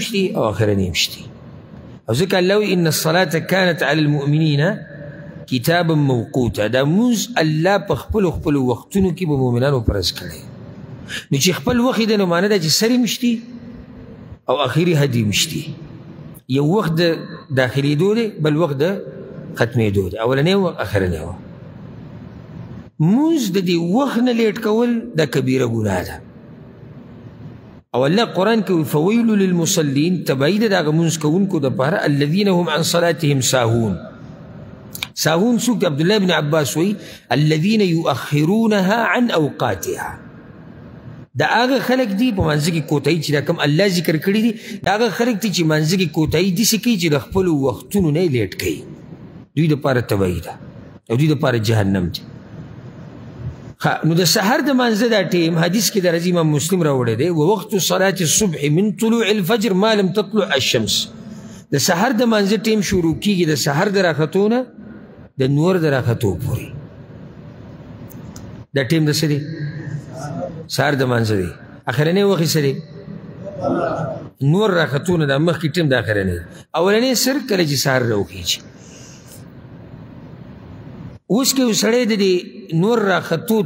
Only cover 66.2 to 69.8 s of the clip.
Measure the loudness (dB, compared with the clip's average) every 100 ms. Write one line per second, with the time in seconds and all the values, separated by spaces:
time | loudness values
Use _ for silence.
66.2 | 0 -2 -4 -6 -8 -14 -16 -18 -20 -20
67.2 | -20 -20 -20 -20 -20 -20 -18 -18 -18 -16
68.2 | -16 -16 -16 -18 -6 -2 0 2 2 2
69.2 | 0 -2 -4 -8 -8 -8